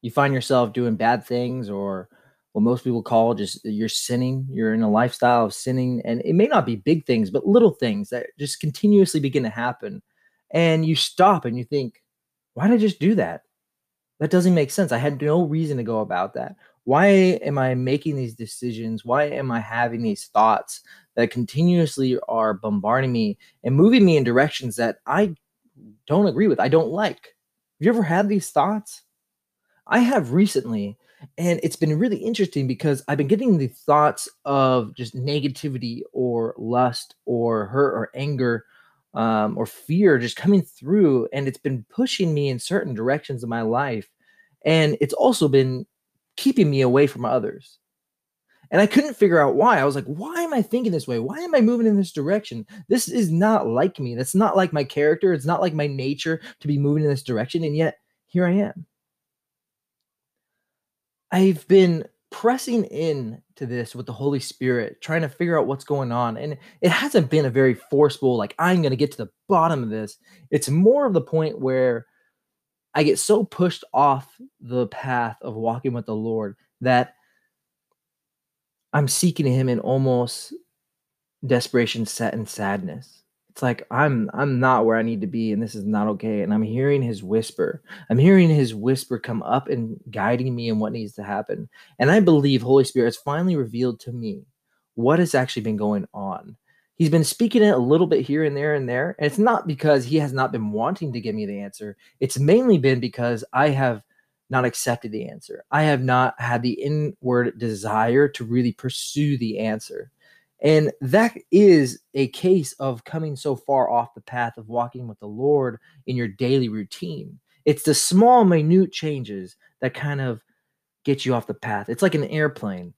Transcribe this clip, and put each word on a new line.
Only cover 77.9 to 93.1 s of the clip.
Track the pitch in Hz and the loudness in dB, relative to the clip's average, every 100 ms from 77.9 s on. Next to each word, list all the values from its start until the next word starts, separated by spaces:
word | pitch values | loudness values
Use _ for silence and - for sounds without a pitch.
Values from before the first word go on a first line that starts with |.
| _ _ _ _ _ _ _ _ _ _ | _ _ _ _ _ _ _ _ _ _
I'm | 143 139 | -2 0
seeking | - 180 - 139 | 0 0 0 0
him | 127 131 | 2 0
in | 120 | -2
almost | - 131 135 123 120 - - - _ _ _ _ _ _ _ _ 127 | 0 0 2 0 -2 -6 -14 -18 _ _ _ _ _ _ _ _ -2
desperation, | 123 - 123 117 117 110 | -2 0 0 0 -2 -6
set, | - 117 | -4 -4
and | 113 107 | -4 -10
sadness. | - 98 98 90 76 - _ _ _ _ | -8 -6 -4 -6 -12 -16 _ _ _ _
It's | - | -4
like, | 127 117 - | -4 -4 -6
I'm, | 123 151 127 104 | 0 0 0 -2
I'm | - 143 127 | -2 -2 0
not | 131 127 113 | 2 2 2
where | 113 | 2
I | |
need | 113 113 | 0 -4
to | 98 | -6
be, | 113 113 | -4 -2
and | 104 | -2
this | 113 110 | -4 -6
is | 101 | -4
not | 107 107 | -2 -2
okay. | 101 110 104 | -4 -4 -4
And | 95 | -2
I'm | 107 | -2
hearing | 107 120 139 143 | -2 -2 0 0
his | 123 101 | -2 -6
whisper. | 95 110 110 - 87 - _ - - | -2 -2 -4 -4 -6 -6 _ -20 -2
I'm | 117 | 4
hearing | 160 196 170 | 6 8 6
his | 151 123 110 | 4 0 -2
whisper | 113 131 - 120 | -2 -2 -4 -8
come | - 113 | -6 -8
up | 85 131 - | -2 -2 -2
and | 127 113 - - | -6 -6 -10 -12
guiding | 107 101 120 131 | -4 -2 -2 -2
me | 120 117 | -4 -4
in | 107 | -2
what | 107 | -2
needs | 117 107 | -6 -10
to | - | -12
happen. | 101 101 110 - - - - _ | -8 -8 -6 -10 -10 -18 -20 _
And | 127 | 4
I | 202 | 4
believe | 180 151 143 127 | 6 4 4 0
Holy | 117 135 | 4 4
Spirit | 131 127 | 4 2
has | 117 | 0